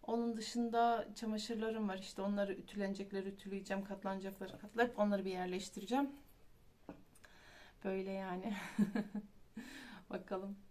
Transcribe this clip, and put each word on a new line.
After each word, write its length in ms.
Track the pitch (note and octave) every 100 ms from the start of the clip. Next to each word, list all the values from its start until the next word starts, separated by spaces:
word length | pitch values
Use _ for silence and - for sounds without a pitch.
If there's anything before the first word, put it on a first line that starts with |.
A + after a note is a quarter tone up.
| -
Onun 300 | A#3 A#3 A3
dışında 720 | G#3+ A#3+ A#3 A#3 A#3 A#3 -
çamaşırlarım 720 | G#3 A3 G#3+ - A3+ A3 A3 G#3
var. 100 | F#3+
İşte 240 | G3 -
onları 300 | G3 G3+ G3
ütülenecekleri 760 | F#3+ - G3+ G3 G3 G3 G3 F#3+
ütüleyeceğim, 560 | G3 G3+ G3 F#3 G3
katlanacakları 760 | F#3+ G3 G3 G3 F#3+ F#3+ F#3+ -
katlayıp 400 | G#3 A3 A#3+ A#3+
onları 260 | G#3 G3+
bir 60 | F#3+
yerleştireceğim. 800 | F#3 F3+ F#3 G3+ - G#3 B3+ C#4 - - - - - - - - - - - - - - - - -
Böyle 260 | G3 F#3+ F#3+
yani. 440 | F#3+ F#3+ F3+ G3 G3 F3+ - G#3 A#3 G#3 G#3 -
<laughs> 800 | - - - - - - - -
Bakalım. 460 | F#3 - F#3+ G3 G3+ -